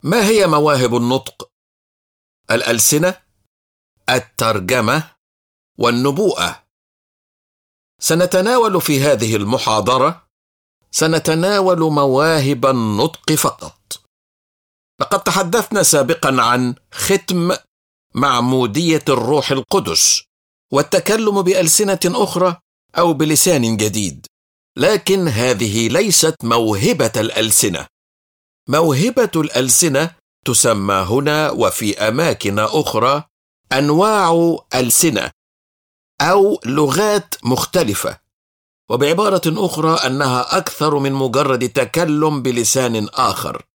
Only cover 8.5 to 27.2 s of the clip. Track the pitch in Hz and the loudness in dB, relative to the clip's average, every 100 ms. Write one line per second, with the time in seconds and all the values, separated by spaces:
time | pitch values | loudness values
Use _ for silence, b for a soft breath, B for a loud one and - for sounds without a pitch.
8.5 | 254 226 185 - 143 139 127 110 110 101 | 2 2 0 0 0 2 2 0 -2 0
9.5 | 123 - 107 101 127 139 170 _ _ _ | -2 0 0 2 2 2 -2 _ _ _
10.5 | _ _ _ _ - 160 165 160 160 185 | _ _ _ _ -2 0 0 0 0 0
11.5 | 202 190 180 160 147 143 131 151 160 135 | 2 2 2 2 2 2 2 2 2 0
12.5 | 139 135 127 113 104 147 - - 156 135 | 0 0 0 0 0 -2 -4 -4 -2 -2
13.5 | - - _ _ - _ _ _ _ _ | -6 -18 _ _ -18 _ _ _ _ _
14.5 | _ _ _ _ _ - 196 196 185 180 | _ _ _ _ _ -4 -2 0 -2 0
15.5 | 226 - 208 175 151 131 165 143 131 117 | -2 0 0 2 2 2 0 0 0 2
16.5 | 123 123 120 _ - - 196 - 180 170 | 2 -2 -6 _ -10 -2 -2 -2 -2 -2
17.5 | - _ _ _ _ _ - 139 123 123 | -2 _ _ _ _ _ -4 0 0 2
18.5 | 131 120 107 170 160 - 131 113 147 135 | 0 0 0 0 0 2 0 2 0 0
19.5 | 135 123 117 - 85 - - - _ _ | -4 0 -2 0 0 0 0 -4 _ _
20.5 | _ _ 135 143 190 - 220 220 196 180 | _ _ -2 0 0 0 0 0 0 0
21.5 | 190 170 - 208 190 175 - - 180 180 | 2 2 0 0 0 -2 -2 -4 0 -2
22.5 | 175 _ _ _ - 175 165 156 147 - | -2 _ _ _ -2 0 0 0 0 2
23.5 | 160 117 113 107 107 98 67 - _ _ | 2 0 0 -2 -2 -6 -10 -20 _ _
24.5 | _ _ - 160 214 - 190 170 110 123 | _ _ -2 0 0 0 0 0 0 0
25.5 | 113 113 104 113 135 214 170 160 156 117 | 0 -2 0 0 0 2 2 0 -2 -2
26.5 | 117 113 101 143 208 117 120 | 0 0 0 0 0 0 -2